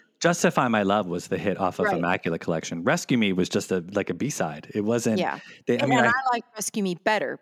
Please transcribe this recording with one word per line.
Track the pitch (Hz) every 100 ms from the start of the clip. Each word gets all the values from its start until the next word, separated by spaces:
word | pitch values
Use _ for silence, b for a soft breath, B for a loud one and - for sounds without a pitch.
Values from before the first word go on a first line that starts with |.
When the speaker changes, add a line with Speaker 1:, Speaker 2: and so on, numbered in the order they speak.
| - _
Speaker 1:
Justify | 165 175 185 160 127
My | 110
Love | 98 104 92
was | 87 -
the | 92
hit | 101 90
off | 92 -
of | 107
Speaker 2:
Right. | 90
Speaker 1:
Immaculate | 85 92 90 82
Collection. | - 82 - 85
Rescue | 98 170 - 123
Me | 104
was | 92 90
just | 104 -
a, | 92 85
like, | 101 92
a |
B-side. | 87 127 - 85 76 -
It | 107
wasn't, | 104 120 117 104
Speaker 2:
Yeah. | 87 71 B B -
Speaker 1:
they, | 120
I |
Speaker 2:
And, | -
Speaker 1:
mean, | 254
Speaker 2:
and | 120
Speaker 1:
I |
Speaker 2:
I | 254 254
like | 233 - 214
Rescue | - 226
Me | 190 170
better, | 220 214 123 139